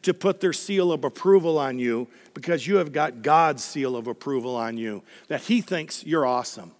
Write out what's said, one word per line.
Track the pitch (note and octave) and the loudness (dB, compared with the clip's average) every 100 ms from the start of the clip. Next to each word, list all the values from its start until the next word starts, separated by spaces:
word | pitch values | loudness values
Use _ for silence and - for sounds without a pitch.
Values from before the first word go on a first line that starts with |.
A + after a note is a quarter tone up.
to | - | 0
put | E3+ G3 F#3+ | 0 0 0
their | F3+ | -2
seal | - - G3 F3+ | -2 -2 0 2
of | D#3 | 0
approval | C3+ - F#3 G3 E3 D#3 | -4 -2 6 6 6 0
on | C3+ B2+ | 0 -2
you | B2 A#2 B2 - - | 0 -2 -4 -12 -20
because | - C#3 E3 B2+ | -12 -2 -2 2
you | G3 | 2
have | D#3+ | 2
got | D3 D3+ A#2+ | -2 -2 -2
God's | A2+ D#3+ D#3+ C#3 | 4 6 4 2
seal | - D3+ C3+ | -6 -4 -2
of | B2 A#2 | -2 -6
approval | A2+ - C3+ A#2+ B2 | -8 -4 -4 -2 -4
on | A2+ A2+ | -4 -4
you, | A2+ G2+ - - _ | -6 -8 -12 -20 _
that | D3 | -8
he | - A#3 | 0 0
thinks | - F3 D#3 - | 0 -6 -6 -12
you're | - D#3+ C3 | -2 0 2
awesome. | B2 A#2+ - F2 _ | 0 -2 -12 -18 _